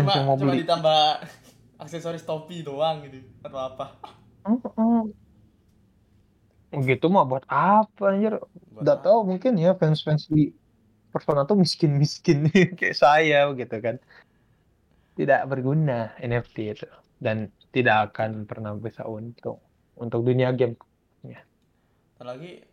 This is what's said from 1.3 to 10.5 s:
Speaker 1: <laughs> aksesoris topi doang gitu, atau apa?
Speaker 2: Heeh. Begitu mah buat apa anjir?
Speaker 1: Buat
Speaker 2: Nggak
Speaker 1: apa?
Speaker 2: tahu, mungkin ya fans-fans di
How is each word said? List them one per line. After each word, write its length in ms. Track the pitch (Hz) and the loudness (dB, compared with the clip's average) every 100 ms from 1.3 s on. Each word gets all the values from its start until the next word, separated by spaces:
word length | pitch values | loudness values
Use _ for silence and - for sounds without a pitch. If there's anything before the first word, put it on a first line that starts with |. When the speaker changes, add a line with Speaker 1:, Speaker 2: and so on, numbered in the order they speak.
| - | -20
Speaker 1:
<laughs> 400 | - _ _ _ | -20 _ _ _
aksesoris 400 | 156 170 165 165 | -14 -10 -10 -10
topi 380 | 170 156 156 175 | -8 -8 -8 -12
doang 400 | 147 139 160 156 139 | -10 -4 -4 -4 -12
gitu, 160 | 131 127 - | -20 -20 -20
atau 180 | 117 131 | -14 -10
apa? 380 | 131 - 135 - - - _ _ 202 | -10 -10 -14 -14 -20 -20 _ _ -4
Speaker 2:
Heeh. 560 | 247 - - 226 233 220 - _ _ _ _ _ _ _ _ _ _ _ _ _ _ _ | -4 -4 -2 0 0 -2 -10 _ _ _ _ _ _ _ _ _ _ _ _ _ _ _
Begitu 400 | 147 131 120 160 | -4 -2 0 2
mah 160 | 190 135 | 2 2
buat 240 | 131 - | -2 -2
apa 640 | 135 175 214 214 - 196 | 0 4 4 2 -2 0
anjir? 240 | 196 220 208 - - - | 0 0 -4 -10 -20 -20
Speaker 1:
Buat 120 | 107 147 | -2 0
Speaker 2:
Nggak 120 | 139 | 2
Speaker 1:
apa? 40 | 175 | 4
Speaker 2:
tahu, 100 | 226 190 | 2 2
mungkin 320 | 185 262 190 | -2 0 2
ya 160 | 170 | 2
fans-fans 560 | 180 156 151 156 151 - | 2 2 0 0 -2 2
di 240 | 151 143 | 2 2